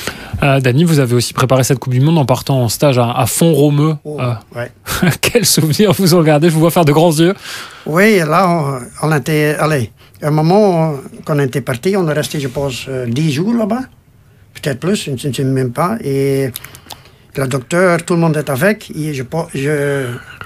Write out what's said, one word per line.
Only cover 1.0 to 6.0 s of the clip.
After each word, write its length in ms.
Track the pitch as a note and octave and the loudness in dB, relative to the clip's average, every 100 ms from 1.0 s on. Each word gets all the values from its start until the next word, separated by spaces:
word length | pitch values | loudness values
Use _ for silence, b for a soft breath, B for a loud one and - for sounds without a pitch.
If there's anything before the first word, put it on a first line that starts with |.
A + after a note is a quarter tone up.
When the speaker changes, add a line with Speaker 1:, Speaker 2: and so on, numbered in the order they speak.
| B2+ | 2
Speaker 1:
aussi 180 | A#2+ A#2 | 0 0
préparé 320 | - C3 C3 | -2 0 2
cette 140 | B2 C3+ | 2 -2
Coupe 160 | - | 0
du 60 | B2 | 2
Monde 180 | D3 E3 | 2 2
en 80 | B2+ | 2
partant 340 | B2+ - C3+ | 0 0 0
en 40 | A#2 | 0
stage 280 | - D3 B2 | 2 2 2
à, 140 | A#2 | 0
à 160 | B2 F#3 | 0 -2
Font-Romeu. 680 | - E3 C#3+ D3 D3 D#3 D3+ | 2 2 4 4 2 0 -2
Speaker 2:
Oh, 140 | D3+ D3 | -8 -6
Speaker 1:
Euh, 140 | B2+ A2 - A#2+ | -4 -6 -10 -10
Speaker 2:
ouais. 160 | A#2+ - - - | -10 -12 -8 -2
Speaker 1:
<laughs> 240 | F3+ - | 0 0
quel 240 | - A#3+ F#3+ | 0 2 2
souvenir 460 | - D3+ C#3+ G#3 | 2 0 2 2
vous 220 | E3+ | 4